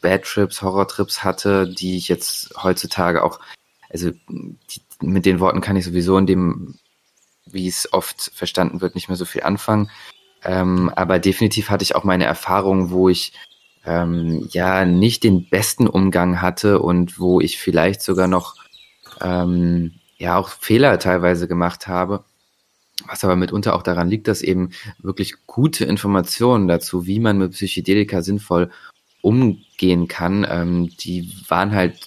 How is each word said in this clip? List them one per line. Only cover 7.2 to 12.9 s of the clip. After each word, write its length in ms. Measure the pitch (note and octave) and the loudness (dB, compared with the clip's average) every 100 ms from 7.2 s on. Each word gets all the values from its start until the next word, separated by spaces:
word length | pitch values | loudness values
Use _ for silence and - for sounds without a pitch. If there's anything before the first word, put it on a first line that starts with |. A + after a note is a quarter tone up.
| _ _ | _ _
wie 220 | _ F#2+ F#2 | _ -6 -6
es 260 | - - | -4 -2
oft 380 | - - - - | -2 -2 -10 -14
verstanden 480 | - F2+ - F2+ F2 | -8 -6 -2 -2 -2
wird, 140 | F#2 | -6
nicht 140 | F2+ - | -6 -8
mehr 80 | F2+ | -6
so 80 | |
viel 180 | F2 - | -6 -4
anfangen. 480 | E2 G2+ - G#2+ G#2 - - - _ _ | -2 -2 0 0 0 -6 -20 -20 _ _
Ähm, 480 | F#2 F#2 F#2 F2+ F2+ | -4 0 2 2 0
aber 240 | - F2+ F#2 | -2 0 2
definitiv 520 | F#2+ F#2+ A2 G#2+ G#2 | 2 2 0 0 -2
hatte 120 | G2+ | -2
ich 140 | G2 - | 0 0
auch 80 | |
meine 200 | G2+ F#2 | 2 2
Erfahrungen, 640 | B1+ E2+ - F#2 F#2+ F#2+ F2+ | 2 -2 0 0 2 2 2